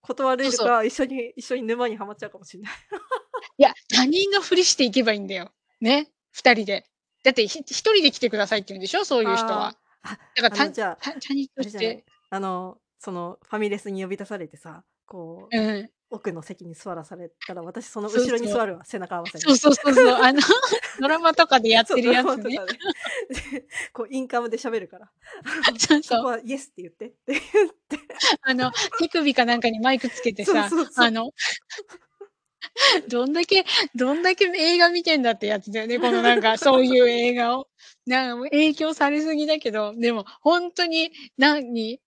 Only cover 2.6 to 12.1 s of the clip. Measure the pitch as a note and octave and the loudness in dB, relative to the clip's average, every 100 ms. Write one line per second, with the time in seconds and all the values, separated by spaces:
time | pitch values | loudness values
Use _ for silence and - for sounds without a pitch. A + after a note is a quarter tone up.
2.6 | G#3 - _ G4+ - A#4+ - B4 - _ | -16 -18 _ -16 -8 -8 -8 -14 -14 _
3.6 | C#4 - _ B3 B3+ E4 G4+ G4 - F4+ | 4 4 _ 2 2 2 2 0 0 2
4.6 | F4+ - B3+ A3+ A3+ G#3 G3 F#3+ F3 _ | 2 2 2 2 0 -2 -4 -10 -12 _
5.6 | _ _ A3+ C#4 D4+ _ _ - C4 A3+ | _ _ 0 0 0 _ _ 0 2 4
6.6 | G#3 G3 _ _ _ _ - B3+ G#3+ D#4+ | 0 -6 _ _ _ _ 0 2 0 -2
7.6 | C#4 - - G#4+ D4+ - B3 G#3+ G3+ A3 | -10 -4 2 4 4 0 -2 -2 -2 -2
8.6 | G3 G3 F#3 F4 G4+ C4 A3 A#3 A3+ G#3+ | -6 -12 -4 -4 0 0 0 -2 -2 -4
9.6 | G#3+ - _ _ - G#3 _ - A3+ G3+ | -6 -10 _ _ -18 -18 _ -2 0 0
10.6 | D4 C#4 G3+ E3+ - C#4+ - C#4 C4+ - | -2 -2 -6 -6 -12 -12 -6 -4 -6 -8
11.6 | G#3 G#3 A3 A#3 _ | -10 -4 -6 -6 _